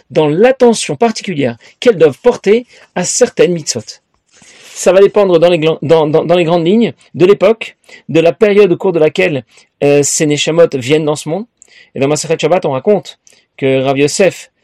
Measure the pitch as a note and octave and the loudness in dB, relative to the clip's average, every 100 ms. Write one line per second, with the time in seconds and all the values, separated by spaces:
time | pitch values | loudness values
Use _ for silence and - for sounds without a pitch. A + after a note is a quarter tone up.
0 | _ E3 D3+ D#3 A#3+ C4 A#3+ A3 - D3 | _ -2 0 2 2 2 0 0 -4 -4
1 | A#3 - - D#3 B2+ A#2 _ _ B3 F3+ | -4 -4 -8 -6 -6 -6 _ _ 0 2
2 | D#3 B2+ A#3+ - G3 A3+ B3 - _ - | 2 2 -2 -2 0 0 -2 -16 _ -8
3 | F3 - - - D#3+ F3 C#3+ A2+ - - | -6 -2 0 2 0 -2 -6 -10 -12 -18
4 | _ _ _ _ _ - - - - F#3 | _ _ _ _ _ -20 -20 -4 0 4
5 | G3 G#3+ G3 E3+ E3+ F3 D#3 D#3 C#3 D#3+ | 4 4 2 2 2 2 0 -2 0 2
6 | D#3 D3+ D3+ F3 D#3+ F3 E3 A3 G3+ - | 2 0 0 0 0 0 0 0 0 -4
7 | _ - F3+ G3+ F#3+ A3+ - - _ - | _ 0 2 4 2 0 -6 -20 _ -20
8 | - D#3 E3+ E3+ G#3 G3+ G3 F3 F#3+ E3 | -4 0 0 2 2 4 2 2 -2 0
9 | D#3 E3+ F#3 C#3 - _ _ - C#3+ C#3+ | 0 0 -2 -4 -10 _ _ -4 0 2
10 | C#3+ - D#3 D3 - E3 E3 C#3 A#2+ D#3 | 0 -2 -2 -2 -2 0 0 0 -2 -2
11 | D3+ D3+ D3+ F3+ A#3 _ _ _ _ B2+ | -2 -6 -6 -8 -10 _ _ _ _ -4
12 | C#3 D3+ D3+ D#3+ D3+ F3+ D#3+ C3 G#3 G3 | -2 -2 -4 -2 0 -2 -2 -4 -2 -2
13 | - - _ _ _ - C3+ C3+ C3+ C3+ | -4 -18 _ _ _ -6 -2 0 0 0
14 | C#3+ - F#3 - - _ | 0 2 0 -2 -10 _